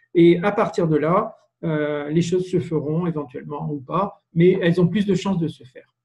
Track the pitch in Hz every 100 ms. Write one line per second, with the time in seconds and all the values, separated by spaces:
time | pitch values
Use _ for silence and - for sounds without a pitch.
0 | _ 175 170 170 202 208 190 - 165 151
1 | 156 190 220 - _ _ 165 151 147 147
2 | 147 160 - 185 185 175 - 156 139 160
3 | 180 151 143 143 151 147 156 147 127 160
4 | 202 - _ 165 180 - 170 175 175 214
5 | 202 180 196 180 156 - 123 - - _